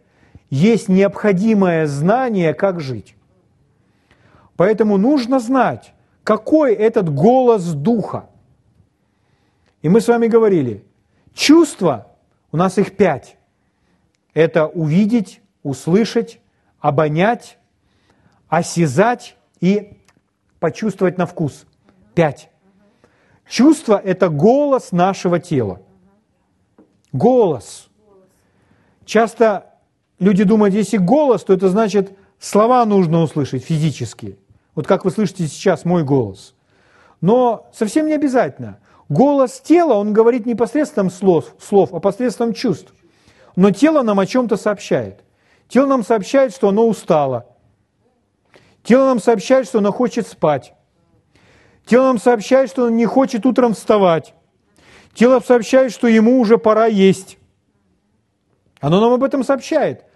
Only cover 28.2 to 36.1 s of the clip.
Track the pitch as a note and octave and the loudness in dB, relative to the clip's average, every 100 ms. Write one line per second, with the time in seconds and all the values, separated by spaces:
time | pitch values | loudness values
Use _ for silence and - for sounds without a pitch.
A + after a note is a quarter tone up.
28.2 | F#3+ _ _ _ _ _ _ _ - G#3+ | _ _ _ _ _ _ _ _ -4 -2
29.2 | A3+ - A3 F#3+ - _ _ _ _ _ | -2 0 0 0 -10 _ _ _ _ _
30.2 | F#3 F#3+ G3+ A3 G#3 G3 F#3+ A3 F3 C#4+ | 0 2 2 2 2 0 -2 -2 2 2
31.2 | D4 G#3 - F#3+ F#3+ G3 A3 G3+ F#3+ - | 2 -2 0 0 0 0 0 -2 -4 -12
32.2 | _ _ - G3+ A3+ B3+ A3+ G3+ E3+ E3+ | _ _ -2 0 2 2 2 2 2 0
33.2 | D#3+ D#3 C3+ C3 - D#3+ D#3 - A#2 - | 0 -2 -6 -6 -4 -2 -2 -4 -12 -12
34.2 | G#2+ F#2+ _ _ _ - C3+ F#3 F#3 F#3 | -18 -18 _ _ _ -10 -2 -2 -2 -2
35.2 | G3+ - D#3 - G3+ E3+ E3+ F3 C#3 | -4 -4 -8 -4 -2 -2 -2 -2 0